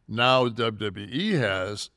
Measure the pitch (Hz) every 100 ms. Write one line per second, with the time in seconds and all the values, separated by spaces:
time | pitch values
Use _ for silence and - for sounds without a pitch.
0 | - 107 127 131 123 113 113 104 104 90
1 | 98 131 214 175 107 95 95 104 -